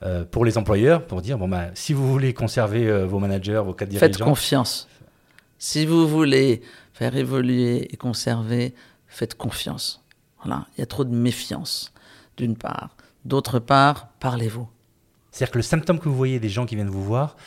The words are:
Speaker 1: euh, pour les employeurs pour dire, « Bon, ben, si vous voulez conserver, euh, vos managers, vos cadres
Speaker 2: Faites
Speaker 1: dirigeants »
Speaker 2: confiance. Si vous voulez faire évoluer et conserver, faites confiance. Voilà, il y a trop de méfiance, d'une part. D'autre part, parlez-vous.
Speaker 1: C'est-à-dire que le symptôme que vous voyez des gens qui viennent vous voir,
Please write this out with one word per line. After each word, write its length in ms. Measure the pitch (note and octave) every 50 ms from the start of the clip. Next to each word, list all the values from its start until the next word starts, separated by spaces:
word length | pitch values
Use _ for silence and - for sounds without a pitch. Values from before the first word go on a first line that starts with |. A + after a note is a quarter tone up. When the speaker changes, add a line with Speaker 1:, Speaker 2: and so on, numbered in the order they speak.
| -
Speaker 1:
euh, 220 | F#2+ F2+ F2 E2+
pour 200 | F2 - A2+ A#2
les 140 | A2+ G#2 A2+
employeurs 480 | G#2 G2+ G#2+ G2+ G#2+ C#3 E3 E3 E3
pour 160 | - F#2+ F2+ F2
dire, « 160 | G#2+ - G#2+
Bon, 80 | F#2+
ben, 240 | F#2+ F#2 F2+ F2 F2 F2+
si 180 | - - - D3+
vous 180 | C#3 C3+ C3
voulez 240 | C3+ C#3 C#3 C3 A#2+
conserver, 540 | - A#2 G#2+ - C3 A2+ G#2 G2+ A#2 A#2 A2
euh, 180 | G#2 G2+ F#2+
vos 140 | F#2 G2 G2
managers, 420 | G2+ G2+ G2 G2 F#2 G2+ G#2 A2 G2+
vos 80 | F#2+ F#2
cadres 240 | - G#2 G2+ G2+
Speaker 2:
Faites 140 | G2+ E3 D#3
Speaker 1:
dirigeants » 140 | G2 F2+ G#2+ C3
Speaker 2:
confiance. 580 | D3 - - - C#3+ C3+ A#2 - - - - - _ - - - _ _ _ _ _ _ _ _ _ _
Si 280 | - - - D3+ D#3
vous 220 | D#3 E3 E3 E3 D#3
voulez 520 | D3+ D#3+ D#3+ C#3+ C3+ C3 C3+ C3+ A#2 A#2 - - - - - _ _
faire 240 | - B2 A#2 B2
évoluer 760 | C#3 C3 B2+ C3+ C3 B2+ B2 B2+ B2 B2 A#2+ A#2+ B2 - - -
et 40 |
conserver, 760 | - - B2+ A2+ - - B2+ A#2 A#2 A2+ A2 A#2+ A#2+ A#2+ B2+ B2 - - - _ _ _ _
faites 260 | - - A#2 - -
confiance. 680 | - - A2 - - - - - - - - - - _ _ _ _ _ _ _ _ -
Voilà, 220 | - B1+ C#2 - - _
il 40 | -
y 20 | C3
a 40 |
trop 160 | - - - C#3
de 100 | B2 A#2
méfiance, 760 | A#2 A#2+ B2 A#2+ - - - - - E3+ - - - - - - _ _ - - - - _ _
d'une 200 | - B2+ A#2 A2
part. 400 | A2+ - - - - - - - _ - _ _ _ -
D'autre 340 | B2+ C3+ C#3 C3+ - B2+ B2
part, 500 | A#2 - C#3 C3+ C3+ C#3+ C#3+ - - - _ _
parlez-vous. 480 | - C3 B2 A#2+ A#2 A2 G#2+ A#2+ A#2+ A2+ _ _ _ _ _ _ _ _ _ _ _ _
Speaker 1:
C'est-à-dire 220 | - - C3 - -
que 60 | A#2+
le 40 | A2
symptôme 360 | - - D#3+ D#3 - F3 D#3
que 100 | - D3+
vous 60 | C#3
voyez 240 | B2+ C3 C3 C3 B2
des 120 | A2 A2
gens 160 | F#2+ A#2+ B2
qui 100 | A2 A2
viennent 140 | G#2 G#2 G2
vous 120 | F#2+ G2 G2
voir, 340 | G2 A2+ B2 C#3+ D3+ - - -